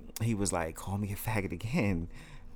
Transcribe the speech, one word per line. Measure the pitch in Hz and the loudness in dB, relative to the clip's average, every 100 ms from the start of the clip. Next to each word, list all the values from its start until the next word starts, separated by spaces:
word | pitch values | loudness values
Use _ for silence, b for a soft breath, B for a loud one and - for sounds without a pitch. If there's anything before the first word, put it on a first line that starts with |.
| 64 - | -8 0
he | 117 | 2
was | 104 98 | 4 2
like, | 87 80 | 2 0
"Call | 78 - 101 | -4 -2 -2
me | 104 | 0
a | 104 | -2
faggot | - 110 95 | 0 0 0
again." | 90 110 165 101 87 82 B B B B | -2 0 4 4 4 0 B B B B